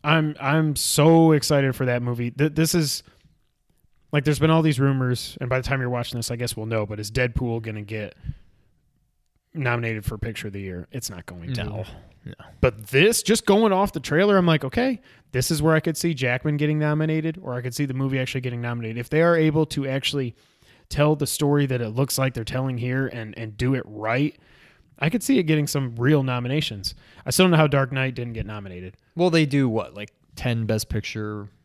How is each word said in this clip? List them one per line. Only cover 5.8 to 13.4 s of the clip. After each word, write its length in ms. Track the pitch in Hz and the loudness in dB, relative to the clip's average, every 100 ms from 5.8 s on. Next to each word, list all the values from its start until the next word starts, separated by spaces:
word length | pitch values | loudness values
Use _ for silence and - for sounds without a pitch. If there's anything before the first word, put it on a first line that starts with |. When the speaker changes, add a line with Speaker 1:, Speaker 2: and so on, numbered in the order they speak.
| 123 | -2
Speaker 1:
watching 280 | 123 120 120 | -4 -4 -6
this, 100 | 113 | -6
I 60 | 120 | -6
guess 200 | 120 - | -6 -6
we'll 100 | 110 | -4
know, 180 | 113 104 | -4 -4
but 140 | 104 | -6
is 100 | 104 | -6
Deadpool 540 | 117 123 117 123 113 | -2 -2 -2 -4 -4
gonna 180 | 110 107 | -6 -10
get 340 | 101 107 104 - - - - _ _ _ _ _ _ _ _ _ _ | -10 -8 -10 -10 -12 -12 -20 _ _ _ _ _ _ _ _ _ _
nominated 520 | 165 123 120 117 110 101 | -4 -2 -2 -2 -4 -6
for 120 | 107 | -6
Picture 300 | 117 104 104 | -8 -8 -10
of 60 | |
the 80 | 101 | -8
Year? 260 | 95 90 - | -8 -10 -10
It's 180 | - - | -12 -10
not 160 | 90 - | -12 -16
going 280 | 90 85 | -14 -8
to. 100 | 123 | -6
Speaker 2:
No. 220 | 107 107 - - - _ | -6 -8 -10 -14 -20 _
No. 100 | - - - - | -18 -18 -20 -2
Speaker 1:
But 260 | 127 107 107 | -2 -2 0
this, 360 | 135 196 233 | 4 4 4
just 220 | - 226 | 2 2